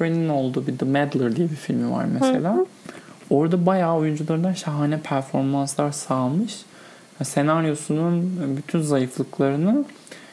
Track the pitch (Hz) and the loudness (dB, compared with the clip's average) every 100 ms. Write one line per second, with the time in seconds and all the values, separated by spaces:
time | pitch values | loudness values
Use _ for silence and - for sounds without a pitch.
0 | 165 165 160 143 131 131 139 131 135 139 | 0 0 0 0 0 -2 -4 -2 0 0
1 | 143 131 123 113 170 151 - 123 120 120 | 0 0 0 2 0 -2 -4 -2 0 -2
2 | 127 - 262 254 165 233 370 - - - | 0 2 2 2 2 0 -2 -4 -20 -18
3 | - - - 139 160 180 175 190 170 165 | -20 -12 0 2 4 2 4 4 2 2
4 | 156 151 156 160 180 180 - 147 147 156 | 0 -2 -2 0 0 -2 -4 0 0 0
5 | 156 139 135 143 135 139 139 - 147 143 | -2 -4 -2 -2 0 0 -2 0 -2 -2
6 | - 131 127 160 220 - - - - - | -2 0 2 0 -2 -6 -18 -20 -20 -20
7 | - - 139 - 147 165 160 147 - 151 | -18 -8 -4 0 2 2 2 -2 -2 0
8 | 170 170 180 180 139 139 - 170 151 143 | 2 0 0 -2 -4 -4 -2 -2 2 2
9 | 127 - 135 - 139 143 180 269 277 - | 0 -2 -4 0 0 2 2 2 0 -8
10 | - - - | -20 -20 -20